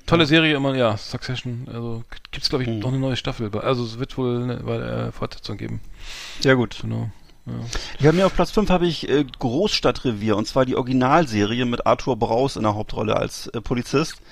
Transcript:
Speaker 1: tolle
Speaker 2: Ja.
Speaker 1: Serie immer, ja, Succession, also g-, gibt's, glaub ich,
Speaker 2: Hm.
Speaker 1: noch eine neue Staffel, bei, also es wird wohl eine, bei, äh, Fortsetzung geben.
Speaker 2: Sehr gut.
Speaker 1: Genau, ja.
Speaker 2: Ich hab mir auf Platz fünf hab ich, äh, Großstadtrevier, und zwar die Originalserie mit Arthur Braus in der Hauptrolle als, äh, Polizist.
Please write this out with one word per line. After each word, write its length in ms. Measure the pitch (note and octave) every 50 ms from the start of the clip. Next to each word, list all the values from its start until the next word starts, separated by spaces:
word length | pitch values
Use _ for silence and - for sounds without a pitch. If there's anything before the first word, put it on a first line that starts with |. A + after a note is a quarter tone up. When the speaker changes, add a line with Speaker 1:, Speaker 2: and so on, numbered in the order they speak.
| - -
Speaker 1:
tolle 160 | E3 E3+ D#3+
Speaker 2:
Ja. 40 | C3+
Speaker 1:
Serie 280 | D#3 E3 D#3+ D#3 D3+
immer, 200 | C#3 C#3 C#3 C3+
ja, 220 | C3 B2 A2 G#2+ G#2+
Succession, 720 | - - - - - - B2+ - - B2 A#2+ A#2+ C3 A#2+
also 320 | A2 A#2 A#2 A#2 A#2 A#2 - -
g-, 80 | - - - -
gibt's, 180 | - C#3 - -
glaub 120 | - C3+
ich, 60 | B2+ A#2
Speaker 2:
Hm. 120 | A2+ G#2+
Speaker 1:
noch 100 | G#2 B2+
eine 80 | C3 C3+
neue 160 | C3+ C3+ B2+
Staffel, 340 | A#2 - C#3+ B2 B2 A#2 G#2
bei, 80 | G#2 G#2+
also 260 | - B2 C3+ A#2+ A#2+
es 140 | A2+ A2+ A#2
wird 180 | B2 - - -
wohl 240 | C3 B2 A#2+ A#2+ B2
eine, 120 | B2 A#2+ A#2
bei, 180 | A#2 A2+ A#2 A2+
äh, 340 | A#2 A#2 A#2 A#2 A#2 A#2 -
Fortsetzung 420 | - B2 - - - - - A2 G#2
geben. 220 | A2 A2+ A2+ A2 - - - - - - - - - - - -
Speaker 2:
Sehr 160 | - C#3 C3 B2+
gut. 220 | A#2 G#2+ - -
Speaker 1:
Genau, 280 | - A2+ A2+ A2+ A#2 A2 - - - - - - -
ja. 80 | B2+ A#2+ A#2 A#2 A#2+ A#2 - - - - -
Speaker 2:
Ich 60 | C3+
hab 100 | D3+ D#3+
mir 100 | F3+ F#3+
auf 100 | F3+ -
Platz 160 | - F3 -
fünf 180 | - A3 G#3 -
hab 120 | F#3 F3
ich, 260 | F3 F3 D3+ - - -
äh, 160 | B2+ D3 C#3+ B2+ - -
Großstadtrevier, 960 | - B2 A2+ D#3 G3+ G#3 - - - C3+ A#2+ - - C3 A2 G2+ G#2+ A2 G#2
und 100 | G2+ G#2+
zwar 200 | - - C3+ C3
die 100 | B2+ -
Originalserie 880 | - C3 B2 C3 B2+ B2+ C3 C#3+ E3+ E3+ C3 G#2+ G#2 G2+ G#2 A#2 B2 B2+
mit 200 | A#2+ A#2+ A2 -
Arthur 320 | A2 A#2 - - C#3+ B2+ G#2+
Braus 400 | A#2 G#2+ A2+ A#2+ C3+ C#3 - -
in 60 | A2
der 120 | G#2+ G#2
Hauptrolle 400 | G#2+ G#2 - - A2+ A2 G#2 G#2
als, 320 | G2 - - - - - -
äh, 140 | - A#2+
Polizist. 540 | - - B2+ B2 B2 - - C#3 D#3+ - - - - -